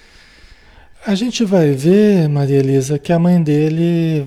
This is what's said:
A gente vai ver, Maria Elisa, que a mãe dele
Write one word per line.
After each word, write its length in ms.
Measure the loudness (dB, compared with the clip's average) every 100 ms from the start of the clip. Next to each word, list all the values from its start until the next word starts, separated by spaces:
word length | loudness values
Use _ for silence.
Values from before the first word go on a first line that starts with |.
| _ -20 -20 _ -20 -20 _ -20 -20 -12 -6
A 60 |
gente 300 | -4 -4 -4
vai 260 | 0 2 0
ver, 560 | 0 2 2 4 2 0
Maria 300 | 0 0 0
Elisa, 400 | 2 0 -2 -4
que 140 | -2
a 60 | 0
mãe 240 | 2 2
dele 800 | 2 0 0 0 -2 0 -2 -4